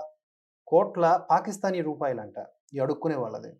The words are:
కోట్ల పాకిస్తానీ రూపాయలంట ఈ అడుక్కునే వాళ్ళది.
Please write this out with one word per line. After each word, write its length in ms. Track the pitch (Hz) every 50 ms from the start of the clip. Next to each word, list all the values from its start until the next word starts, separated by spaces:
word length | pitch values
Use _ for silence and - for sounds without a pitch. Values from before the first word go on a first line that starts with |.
| 156 - _ _ _ _ _ _ _ _ _ _ _ -
కోట్ల 540 | 151 170 202 202 - 180 170 165 175 175 175 -
పాకిస్తానీ 500 | 165 180 190 220 196 - - 196 185 180
రూపాయలంట 640 | 160 156 147 139 147 139 127 113 104 104 95 - - - _ _ _ _ -
ఈ 60 | 139
అడుక్కునే 360 | 165 - 143 - - 165 156
వాళ్ళది. 380 | 135 123 110 110 110 110 - - -